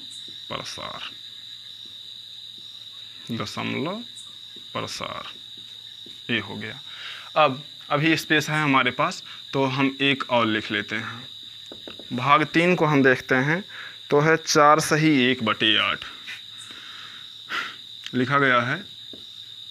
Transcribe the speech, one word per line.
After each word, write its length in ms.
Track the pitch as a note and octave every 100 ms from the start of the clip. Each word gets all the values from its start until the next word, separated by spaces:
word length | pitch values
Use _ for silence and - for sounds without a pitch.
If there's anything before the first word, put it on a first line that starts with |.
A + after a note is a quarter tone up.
| - - - - -
प्रसार, 600 | - - - - - - - - - - - - - - - - - - - - - - - - - - - -
दशमलव 680 | A#2 A2+ - A2+ A#2 D3 G#3+ A#3+ - - - - - -
प्रसार, 580 | A#2 G#2+ - - - - - - - - - - - - - -
ये 100 | A2+
हो 160 | G2+ G#2+
गया। 240 | G#2 - - - - - - D#3+
अब 240 | D3+ C3+ - - -
अभी 260 | D3 D#3+ D#3
space 320 | - D#3 D3+
है 120 | D3+
हमारे 280 | D3+ C3 B2
पास, 320 | B2 E3 F3+ - - -
तो 100 | C#3+ C3+
हम 300 | C3 C3+ C3+
एक 220 | C#3 C3+ -
और 160 | A#2+ A2+
लिख 240 | G#2+ -
लेते 240 | G#2 G#2 G#2+
हैं। 320 | A2 A#2 A#2 - - - - - - - -
भाग 300 | B2 C3 D3+ D3
तीन 300 | D#3+ F3 F3+
को 100 | D#3
हम 180 | C#3
देखते 320 | C3 B2+ - C3
हैं, 260 | C#3 F3 G#3+ - - - -
तो 100 | C#3+
है 160 | D#3 D#3+
चार 420 | - D#3 D3 D3+
सही 300 | D#3+ D#3 D#3 C#3+
एक 220 | B2 B2+ A2
बटे 300 | G#2 A2 G#2
आठ। 260 | G2 E2 - - - - - - - - - - - - - - - - - - - - -
लिखा 260 | B2+ B2+ C#3+
गया 200 | C#3 B2
है 220 | A#2+ D#3+ - - - - - - - - -